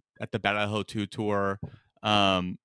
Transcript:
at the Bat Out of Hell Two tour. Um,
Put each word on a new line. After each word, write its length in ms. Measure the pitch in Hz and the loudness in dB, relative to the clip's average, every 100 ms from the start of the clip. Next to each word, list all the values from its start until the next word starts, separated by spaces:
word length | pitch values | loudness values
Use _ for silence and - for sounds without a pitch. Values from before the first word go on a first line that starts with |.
| _ - | _ -14
at 120 | 110 | -8
the 80 | 110 | -2
Bat 160 | 101 104 | 0 0
Out 80 | |
of 60 | 104 | 0
Hell 120 | 107 | -2
Two 220 | 98 110 101 | -4 -6 -6
tour. 540 | - 104 101 98 98 - - _ _ | -4 -2 0 -2 -4 -10 -16 _ _
Um, 560 | 107 104 98 92 90 101 | 2 4 4 4 0 -6